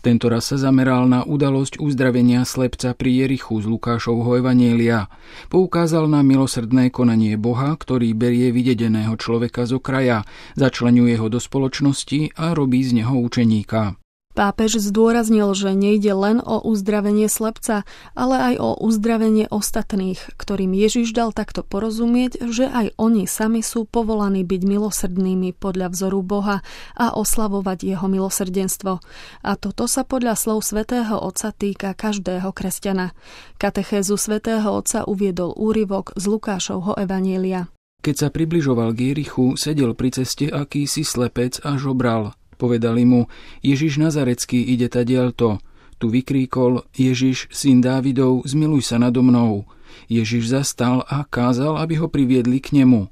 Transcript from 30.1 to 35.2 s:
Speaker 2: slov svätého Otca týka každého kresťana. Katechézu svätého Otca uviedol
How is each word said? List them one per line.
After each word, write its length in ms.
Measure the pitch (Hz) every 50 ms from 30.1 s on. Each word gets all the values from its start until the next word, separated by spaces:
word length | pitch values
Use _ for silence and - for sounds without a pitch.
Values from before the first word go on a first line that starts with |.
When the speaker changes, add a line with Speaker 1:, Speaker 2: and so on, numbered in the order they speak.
| 262 254 240 240 214 -
Speaker 2:
slov 240 | - 226 220 214 -
svätého 560 | - 202 214 220 - 247 247 233 214 214 -
Otca 320 | - 190 - - - 214
týka 400 | 208 - 202 202 196 - - 196
každého 640 | 185 - - 214 208 202 180 185 185 180 185 196 185
kresťana. 560 | - - 185 180 - - 202 196 190 185 185 - - - - - - - - - -
Katechézu 560 | - 202 - 202 190 - 214 202 196 185 208
svätého 560 | 202 - 214 214 214 - 233 226 220 214 202
Otca 320 | 196 202 196 - - 220 -
uviedol 480 | - 208 190